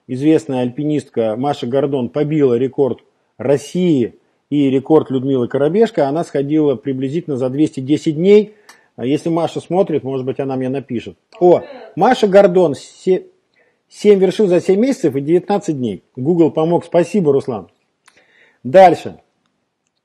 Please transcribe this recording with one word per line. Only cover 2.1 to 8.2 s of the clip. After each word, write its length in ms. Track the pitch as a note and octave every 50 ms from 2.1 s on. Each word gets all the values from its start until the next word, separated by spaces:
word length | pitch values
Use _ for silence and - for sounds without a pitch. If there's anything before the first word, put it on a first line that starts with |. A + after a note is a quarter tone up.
| - D3 D3+ D3 D#3 D#3 C#3+ B2+ A#2+
рекорд 420 | A#2 C3+ B2 - - C#3 A#2+ A2 - _ _ _ _ _ _ _
России 800 | - A2 B2+ D3 C#3+ - - - F3+ F#3 F3 D3+ B2+ A2+ F#2 - _ _ _ _ _ _ -
и 200 | C#3+ D3 C#3 C3+
рекорд 420 | C3 C3+ B2 - D#3+ D3+ C3+ -
Людмилы 360 | C3 C3 B2+ C#3 C3+ B2+ A#2+
Коробешко. 600 | A2+ - C3+ C#3+ D#3 F3 G#3+ A3+ A3 - E3 C#3+
Она 160 | C3+ D3 E3+ D#3+
сходила 520 | - - C#3+ C#3 C#3 D3+ D#3 D3+ C#3+ B2+
приблизительно 640 | - - C#3 C3 C3 C3+ C3 C#3+ F3 D#3+ D3+ C#3
за 120 | A#2+ B2 B2+
двести 300 | C3 D3 D#3 D3+ - C#3
десять 360 | C3 C3 D3+ - - F3 D3
дней. 380 | D3+